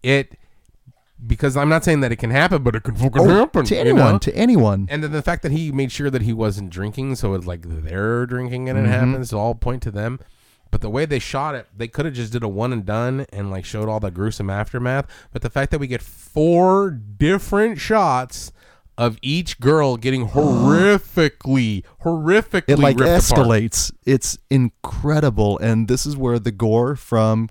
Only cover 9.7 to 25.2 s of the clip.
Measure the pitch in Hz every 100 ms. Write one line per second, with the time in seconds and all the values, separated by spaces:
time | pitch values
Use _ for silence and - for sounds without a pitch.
9.7 | 123 120 101 110 131 - _ _ _ _
10.7 | - 107 120 156 135 - 135 151 131 -
11.7 | 101 117 - 156 123 110 120 113 98 123
12.7 | 120 95 107 120 131 139 101 101 95 -
13.7 | 110 107 107 104 87 107 - 98 98 107
14.7 | 120 123 135 139 - - - 117 139 135
15.7 | 156 135 120 - - - 151 160 170 185
16.7 | 190 196 131 104 101 147 190 - 202 220
17.7 | 196 - 220 180 127 127 - - - _
18.7 | _ _ - 120 110 131 160 170 - 123
19.7 | 156 139 120 127 131 110 139 151 - 131
20.7 | 160 196 202 - - 151 - 131 135 113
21.7 | 101 - - 165 165 156 208 - 190 -
22.7 | 143 143 127 127 117 - 127 120 110 113
23.7 | - - - - 135 - - _ 135 123
24.7 | _ - - 147 151